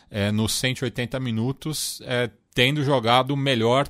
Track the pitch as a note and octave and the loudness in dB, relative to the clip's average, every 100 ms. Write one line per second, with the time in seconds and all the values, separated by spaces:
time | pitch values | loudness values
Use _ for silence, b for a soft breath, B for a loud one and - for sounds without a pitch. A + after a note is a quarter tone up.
0 | B G#2+ G2+ G#2+ A2 - C3 B2 B2 B2+ | B -2 0 0 0 -2 -2 -2 -4 -4
1 | A#2+ C3 B2+ A2 B2+ - D#3 D3 - - | -6 -4 -4 -2 -2 -4 -8 -8 -8 -10
2 | - B2 A#2+ - _ - B2 D3+ C#3 C3+ | -4 -2 -2 -6 _ 2 2 2 2 2
3 | A2+ B2 C3 C#3 C#3 A#2+ A2+ C3 C#3 | 4 4 4 0 0 2 4 2 0